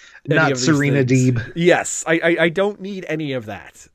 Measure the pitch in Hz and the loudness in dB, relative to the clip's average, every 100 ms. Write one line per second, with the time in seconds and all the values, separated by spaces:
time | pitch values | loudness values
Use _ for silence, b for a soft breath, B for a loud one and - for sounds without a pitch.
0 | B B - 156 151 127 165 143 143 139 | B B -2 2 2 2 2 2 2 2
1 | 123 131 127 120 - 170 170 156 - - | 2 2 2 0 -4 0 2 2 0 -8
2 | - 165 170 165 170 160 202 202 190 190 | -2 0 0 2 0 2 -2 -2 -10 -10
3 | 170 156 147 131 107 95 - - - | -6 -6 -4 -6 -8 -14 -14 -20 -20